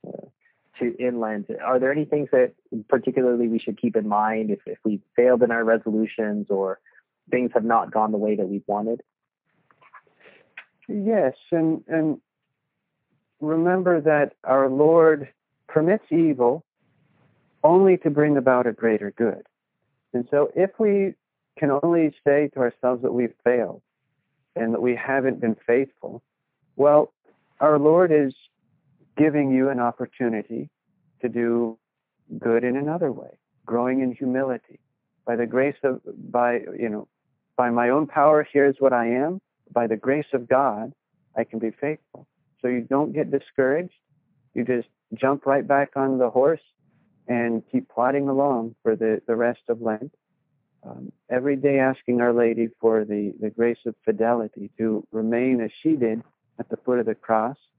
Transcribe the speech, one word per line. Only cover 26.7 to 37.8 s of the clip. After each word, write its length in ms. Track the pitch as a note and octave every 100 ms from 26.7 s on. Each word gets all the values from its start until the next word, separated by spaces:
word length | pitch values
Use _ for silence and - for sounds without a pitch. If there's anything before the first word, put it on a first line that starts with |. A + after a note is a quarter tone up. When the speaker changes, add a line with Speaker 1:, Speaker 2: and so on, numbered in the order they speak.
| -
Speaker 2:
well, 380 | C#3+ D3 - _ _ _ _ _
our 180 | D3+ D3+
Lord 320 | D3 E3 F3+
is 220 | D3+ C#3 C3 _ _ _ _ _ _ _ -
giving 360 | D3+ D3 C#3
you 180 | C3 C3
an 100 | B2+
opportunity 880 | A#2+ - B2 _ A#2+ A2 G#2+ A#2 D3 _ _ _ _ _
to 80 | B2
do 480 | A#2 A#2 A#2 A#2 A2+ _ _ _ _ _ -
good 240 | A#2 A#2
in 120 | B2 C3
another 360 | D3 E3 D#3+
way, 260 | A#2 - - _ _
growing 380 | - A#2 B2 C3
in 100 | B2+
humility. 680 | A#2 C3+ B2+ C3+ A#2+ _ - _ _ _ _ -
By 100 | A#2
the 100 | A#2+
grace 300 | A#2+ C#3 C#3+
of, 180 | C#3 B2+ -
by, 560 | - - A#2+ A#2+ A#2+ - -
you 120 | A2+
know, 180 | G#2+ - _ _ _ _ -
by 140 | B2
my 200 | A#2+